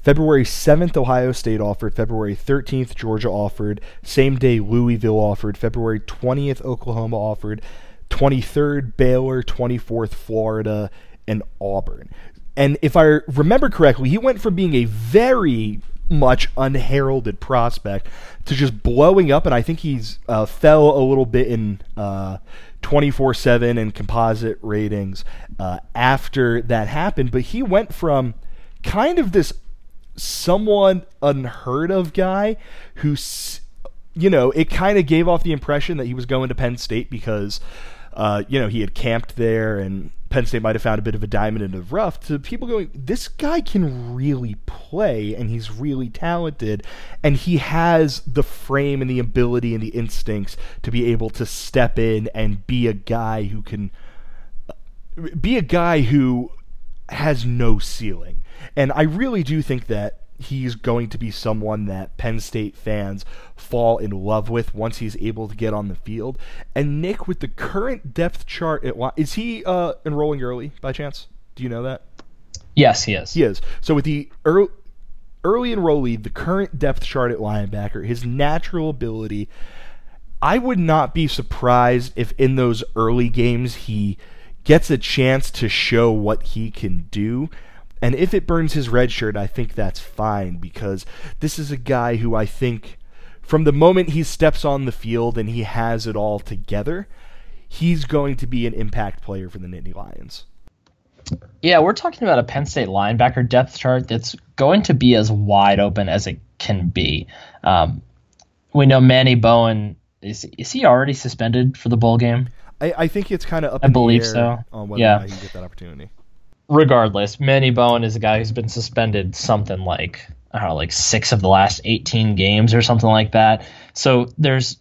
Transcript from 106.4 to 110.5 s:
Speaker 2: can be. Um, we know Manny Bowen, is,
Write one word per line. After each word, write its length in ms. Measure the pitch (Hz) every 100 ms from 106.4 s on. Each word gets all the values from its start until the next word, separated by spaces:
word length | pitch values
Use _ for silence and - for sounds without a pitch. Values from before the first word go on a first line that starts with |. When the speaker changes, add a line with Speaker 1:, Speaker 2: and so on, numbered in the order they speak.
| - -
Speaker 2:
can 300 | - 98 90
be. 360 | 90 80 76 - - - -
Um, 400 | - 90 76 - - _ _ _ _ _ _
we 120 | 147 139
know 160 | 131
Manny 320 | 127 127 131
Bowen, 640 | 123 117 117 113 107 104 - _ _
is, 260 | 98 104 -